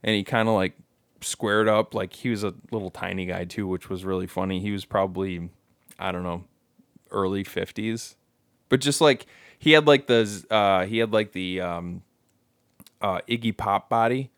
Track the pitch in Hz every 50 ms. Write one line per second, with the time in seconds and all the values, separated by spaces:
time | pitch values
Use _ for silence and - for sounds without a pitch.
0 | - 110 110 104 98 - - 117 110 110 113 101 95 90 - _ - _ _ _
1 | _ _ _ _ - - - - - 107 101 107 110 107 107 107 110 - - 110
2 | 98 92 - - - 123 117 104 104 101 87 - _ - - 113 98 92 - -
3 | - 90 92 95 92 90 90 90 90 87 - - 104 92 92 87 - - 98 90
4 | 87 95 95 92 92 87 - - 92 95 95 92 92 104 104 98 95 - - 104
5 | 98 95 90 92 95 98 92 85 85 90 - _ _ _ _ _ _ _ - _
6 | 92 95 92 90 90 90 85 87 92 _ _ _ _ _ _ _ _ _ _ _
7 | _ _ - 101 98 92 98 98 98 - - 90 92 - - - 107 110 110 117
8 | - - - _ _ _ _ _ _ _ _ _ _ _ - 131 131 143 139 -
9 | 165 151 135 - - _ - - - - - _ - 156 156 156 151 151 147 139
10 | 143 - 123 117 113 104 104 98 - - 110 107 104 101 98 92 92 98 110 113
11 | 113 110 104 110 107 101 _ 92 92 90 90 92 90 87 87 85 87 87 87 90
12 | 92 _ _ _ _ _ _ _ _ _ _ _ _ _ _ _ - - _ _
13 | - 101 92 87 - - 117 117 113 113 104 _ - 101 98 95 - _ - 117
14 | 113 117 123 131 135 131 _